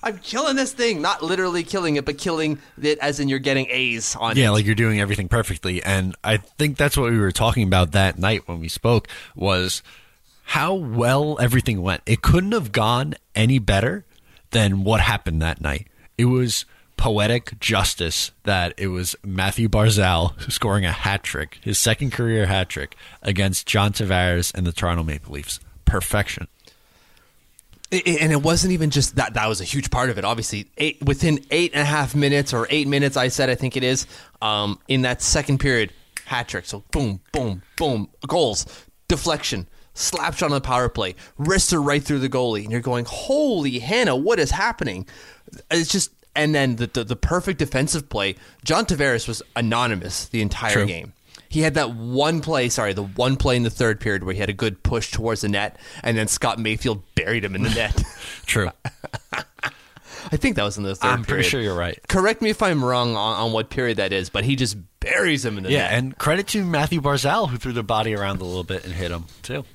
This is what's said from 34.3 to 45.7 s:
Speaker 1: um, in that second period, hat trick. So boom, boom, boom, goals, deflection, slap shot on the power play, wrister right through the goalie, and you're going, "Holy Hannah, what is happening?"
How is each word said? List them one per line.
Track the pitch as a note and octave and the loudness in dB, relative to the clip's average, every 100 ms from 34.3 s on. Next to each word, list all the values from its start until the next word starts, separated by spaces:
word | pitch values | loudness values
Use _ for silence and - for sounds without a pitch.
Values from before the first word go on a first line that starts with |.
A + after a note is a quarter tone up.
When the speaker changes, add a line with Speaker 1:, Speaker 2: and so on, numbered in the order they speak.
| - | -6
Speaker 1:
um, | A2 G#2 G#2 G2 - | -2 0 -2 -6 -2
in | C3 | 0
that | B2+ B2 | 0 -2
second | - D#3 C#3 C3+ | 0 0 0 0
period, | C#3+ A#2+ G#2 - - - - | 2 2 0 -6 -16 -16 -6
hat | B2+ A#2 | -6 -4
trick. | G2 - | -8 -8
So | G2+ - | -12 -6
boom, | - B2 F#2+ _ | -2 -2 -4 _
boom, | D3+ A#2+ F#2 - - | -4 -4 -6 -10 -4
boom, | D#3+ A#2 G2+ _ C3+ | -2 -2 -4 _ -2
goals, | E3+ C3+ G2+ - - - _ _ | 2 2 0 -8 -14 -20 _ _
deflection, | E3 E3+ D3+ - A2+ F2+ - - | -2 0 -2 -2 -6 -8 -16 -20
slap | - - - D3+ - | -6 -4 -2 -4 -2
shot | D#3+ | 0
on | |
the | C#3+ | 0
power | C3+ B2 B2 | 0 0 0
play, | - F#2+ - - - | -2 -6 -6 -18 -6
wrister | D3 F#3+ - F3 | 0 2 4 2
right | C#3+ C#3+ | 2 0
through | C#3 C#3+ | 0 0
the | C3 | 0
goalie, | C3 B2 G#2+ | 0 0 -2
and | G#2+ | -2
you're | A#2+ | -4
going, | B2 A#2+ A#2 | -2 -2 -4
"Holy | - - C#4 D4+ G3+ C#3 B2 | -8 -2 2 2 2 0 -4
Hannah, | A#2 A3+ G#3+ C3 | -2 2 2 2
what | E3+ A3+ | 2 2
is | D3 | 2
happening?" | F3+ G#3+ A3+ A#2+ F#2 - - - - - - - | 0 0 -2 -6 -6 -12 -16 -20 -20 -20 -20 -2